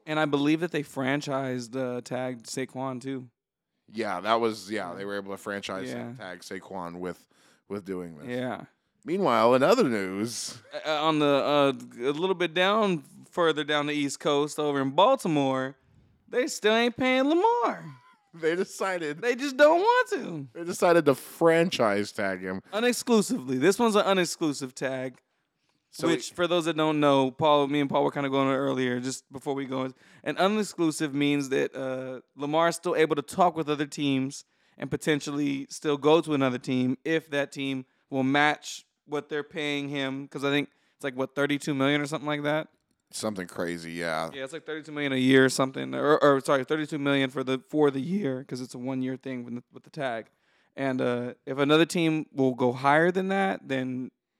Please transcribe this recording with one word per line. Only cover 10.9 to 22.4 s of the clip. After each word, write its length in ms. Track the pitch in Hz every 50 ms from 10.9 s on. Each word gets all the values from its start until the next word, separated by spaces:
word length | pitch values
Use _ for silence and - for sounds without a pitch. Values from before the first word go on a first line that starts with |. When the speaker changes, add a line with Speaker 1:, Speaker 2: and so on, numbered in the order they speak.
| 156 147 151
Speaker 1:
on 120 | 160 156 151
the, 60 | 147
uh, 480 | 143 143 139 104 135 147 147 139 135 131 120 123 123 - 117 120
a 40 | 135
little 240 | 147 151 180 185 190
bit 180 | 170 175 170 156
down, 500 | 180 180 190 208 220 214 202 180 151 135 - - - - -
further 320 | - 185 170 160 151 151 151
down 240 | 143 151 147 147
the 60 | 147 147
East 260 | 147 143 139 131 -
Coast, 400 | - 156 147 143 147 151 - -
over 200 | 151 147 143 139
in 100 | 135 135
Baltimore, 840 | 135 160 190 254 269 - - 190 156 147 139 135 131 131 131 135 139 _ _ _ _ _ _ _ _ _ _ _
they 160 | - 240 254
still 260 | 330 - - - 208 220
ain't 220 | 233 233 247 226
paying 260 | - 262 254 254 262 269
Lamar. 640 | 285 320 349 403 453 466 480 466 - 208 175 165 156 135 127 _ _ _ _ _ _ -
Speaker 2:
They 220 | 165 160 156 170
decided 680 | 180 202 - - - 226 190 185 175 165 147 147 165
Speaker 1:
They 140 | - 240 254
just 200 | 233 269 285 262
don't 240 | 254 294 302 330 349
want 300 | 381 453 494 508 494 415
to. 380 | 415 311 - - 175 151 139 131 - 170
Speaker 2:
They 40 | 170
decided 400 | 170 - - 202 180 170 170 156
to 80 | 143 131
franchise 1000 | - - - - - 165 165 165 165 170 180 - - 120 107 101 101 104 -
tag 300 | - - 104 95 95 92